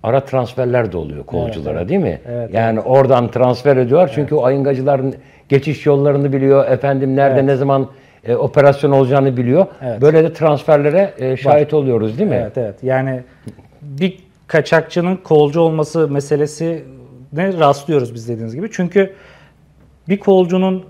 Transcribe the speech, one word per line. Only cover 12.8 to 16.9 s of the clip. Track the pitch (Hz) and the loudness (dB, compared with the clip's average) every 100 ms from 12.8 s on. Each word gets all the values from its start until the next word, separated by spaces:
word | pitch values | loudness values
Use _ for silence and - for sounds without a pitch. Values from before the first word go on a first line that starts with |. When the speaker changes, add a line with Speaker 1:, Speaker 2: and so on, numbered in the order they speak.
Speaker 2:
Yani | 127 131 135 131 123 _ - - - _ | -2 -2 -2 -6 -12 _ -20 -20 -20 _
bir | 147 139 185 185 _ _ _ | -18 -4 -4 -4 _ _ _
kaçakçının | 160 - 165 160 175 170 185 | -2 2 0 0 -4 -2 -4
kolcu | - 156 147 156 | 2 2 4 2
olması | 165 160 151 165 156 | 0 0 -4 -2 -2
meselesine | 143 139 147 151 - 165 160 135 | -2 -2 -2 -2 -4 -6 -6 -12